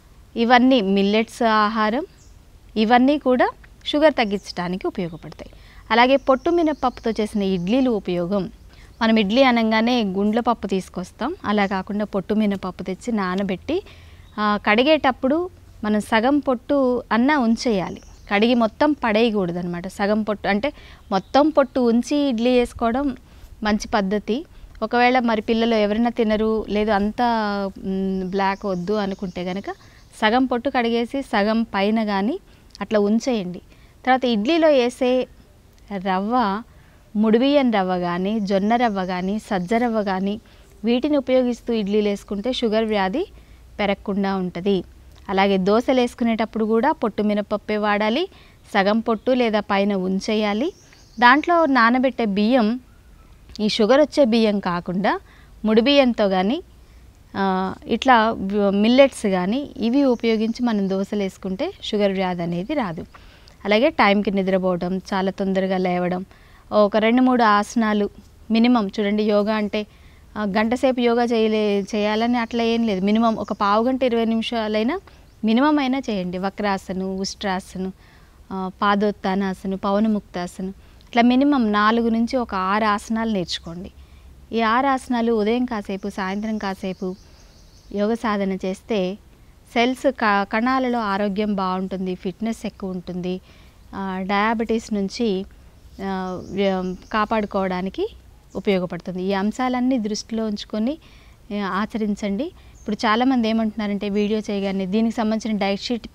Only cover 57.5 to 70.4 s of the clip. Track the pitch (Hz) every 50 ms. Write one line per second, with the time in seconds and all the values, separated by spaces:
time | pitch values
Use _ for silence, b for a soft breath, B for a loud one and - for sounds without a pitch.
57.5 | 185 185 190 190 - - - - 226 226 - 269 254 226 220 226 226 - 190 190
58.5 | 196 208 202 202 190 202 208 226 240 262 277 269 - - - 208 190 185 180 185
59.5 | 220 269 294 - - - - 233 240 285 285 269 240 220 - 226 226 214 220 220
60.5 | 226 - 247 240 220 202 196 190 190 190 196 - - 208 196 190 - - - 196
61.5 | 185 190 285 349 403 - - - - 208 208 196 196 190 190 180 180 175 170 170
62.5 | 175 175 180 226 311 294 240 185 160 180 - - - B B B B B B B
63.5 | B B B 220 208 214 247 320 320 - 240 202 202 208 202 220 190 196 190 185
64.5 | 190 190 185 185 185 175 180 180 190 190 180 - 208 190 185 190 185 - 202 190
65.5 | 190 190 190 185 190 185 185 185 180 180 180 180 180 180 190 - b b b b
66.5 | b b b b - 214 208 202 202 220 208 220 233 254 262 254 247 226 240 214
67.5 | 208 208 208 - - 240 226 214 214 208 202 202 - - - - - - - -
68.5 | 220 226 226 247 247 240 202 190 - - 208 202 208 208 214 214 208 208 208 208
69.5 | 220 214 208 202 - 214 208 - b b b b b b b b b 214